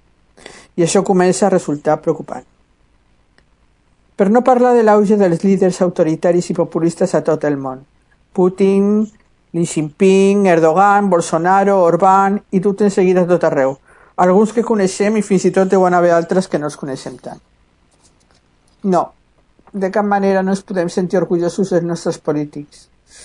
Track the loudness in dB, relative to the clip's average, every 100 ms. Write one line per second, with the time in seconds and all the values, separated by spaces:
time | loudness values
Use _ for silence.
0 | _ _ _ _ -20 -20 -10 -2 0 2
1 | 2 2 2 2 0 0 -2 -6 -2 -2
2 | -2 -6 -8 -16 -16 _ _ _ _ _
3 | _ _ _ _ _ _ _ _ _ _
4 | _ -2 0 2 4 4 4 2 4 4
5 | 2 2 2 0 0 2 0 0 -2 0
6 | -2 0 0 0 -2 -4 -4 -2 -2 -2
7 | -2 -2 -2 -2 -2 -4 -8 -12 -18 _
8 | _ _ _ -2 -2 0 0 2 0 0
9 | -4 _ _ _ _ -6 -4 -4 -6 0
10 | 2 4 4 2 2 4 4 4 2 2
11 | 2 0 0 -2 0 2 2 2 2 2
12 | 2 4 2 -2 -4 -4 -2 0 0 0
13 | 2 2 2 0 0 0 -2 -4 _ _
14 | _ -2 2 2 2 0 -2 0 -2 -2
15 | -2 -2 0 0 0 0 2 2 2 2
16 | 2 2 0 -2 -2 -4 -6 -10 -12 -12
17 | -14 -16 -18 -18 _ _ _ _ _ _
18 | _ _ _ _ _ _ _ _ -2 0
19 | -2 _ _ _ _ _ _ -8 -4 -2
20 | -2 0 0 0 0 -4 -4 -6 -4 -4
21 | -2 -2 -2 -2 -2 -4 -2 -2 -4 -6
22 | -8 -8 -6 -6 -8 -12 -18 -20 _ _
23 | _ -20